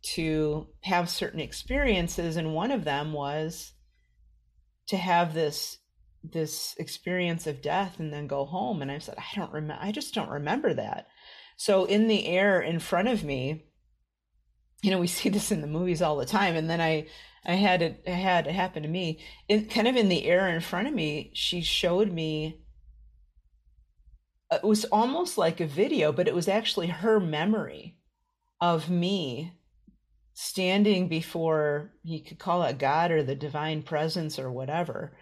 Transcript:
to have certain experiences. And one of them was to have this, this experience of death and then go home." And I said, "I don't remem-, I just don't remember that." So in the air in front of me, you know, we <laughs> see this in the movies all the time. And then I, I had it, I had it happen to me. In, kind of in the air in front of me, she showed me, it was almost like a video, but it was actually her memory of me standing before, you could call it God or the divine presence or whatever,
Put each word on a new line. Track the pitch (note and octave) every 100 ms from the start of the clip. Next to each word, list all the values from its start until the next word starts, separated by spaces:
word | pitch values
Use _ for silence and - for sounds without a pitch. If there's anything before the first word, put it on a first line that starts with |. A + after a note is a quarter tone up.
| -
to | - D#3+ D#3 D3+ D3+ - -
have | F#3 F3 F3
certain | - E3+ D#3+
experiences. | C3+ - - C4+ C4+ F#3+ E3+ - E3+ D#3+
And | D#3+
one | D#3 G#3+
of | C4+
them | D3+ C#3 D3+
was | D3 C#3 D3 D#3 E3 - - _ _ _ _ _ _ _ _ _ _ -
to | F#3+
have | F3+ E3+ F3
this, | D#3 D3+ D3 - - _ _ _ _
this | D#3+ E3 D#3 - - -
experience | - - - F3+ F3 E3 D#3+
of | C3+
death | D3 E3+ G3 -
and | D#3
then | D3 D3
go | C#3
home." | C#3 F3+ A#3+ F#3
And | C#3
I | C#3+
said, | - -
"I | - G#3
don't | E3+
remem-, | D3+ D3+ -
I | G3
just | G#3+ -
don't | - -
remember | C#3+ D3 A#3 D#4
that." | C#3 - - - _ - - - -
So | - F#3+
in | F3+ G3+ A3
the | G#3 -
air | F3+ G3+ F#3
in | C#3 E3
front | - F3+ G#3+
of | A3
me, | D#3 C3+ B2+ D#3 - _ _ _ _ _ _ _ _ _ _ _
you | G#3
know, | F#3+
we | F3
<laughs> | -
see | -
this | G3+ -
in | F3+
the | D3+
movies | D#3 F3+ E3
all | E3+ D3
the | B2
time. | F#3+ G3
And | E3 D#3+
then | E3+
I, | E3 D#3 D3+ - - -
I | -
had | F3+ G3+ F#3
it, | E3 - -
I |
had | F3+ F#3+ F3 D3
it |
happen | F#3 F#3 E3+
to | D3+
me. | F3 E3+ D#3 - - -
In, | G#3+ G#3+
kind | A3 A3+
of | B3+
in | G3+
the | F3
air | - F3 F#3+
in | E3
front | E3+ E3+ B3+
of |
me, | C4 D3+ D3 -
she | - - F3+
showed | D#3+ - F3+ F3 G#3+
me, | E3+ D#3+ D3+ D#3 D#3 - - - - - - _ _ _ _ _ _ _ _ - - _ _ -
it | D#3+
was | G#3 G#3+ -
almost | G#3 A#3+ D#4 F4+ -
like | E3+ E3
a | D#3+
video, | C#3 A#3+ C#4+ D#3
but | C#3 F3+
it |
was | F3 E3+
actually | G3+ G#3+ - E3+
her | D#3 G#3+ A3
memory | F3 D3+ F3+ A3 D#3 D2+ - - _ _ _ _ _ -
of | F3 E3 D#3
me | F3+ F3 G3 C#3+ B2 E3 F3 _ _ _ _ _ _ _
standing | - - - F#3 G3 G#3 F#3+ F3+
before, | E3 E3 E3+ D#3+ D#3 D3+ D3 D#3+ _
you | E3 D#3+
could | - -
call | - F3
it | E3 C#3+
God | C#3 D3+ F3
or | D#3+
the | C3+
divine | C3+ D3 D3+ D#3 D#3
presence | - D#3 D#3+ F3 D#3 D#3
or | C3
whatever, | B2 C3 D#3+ E3+ - - -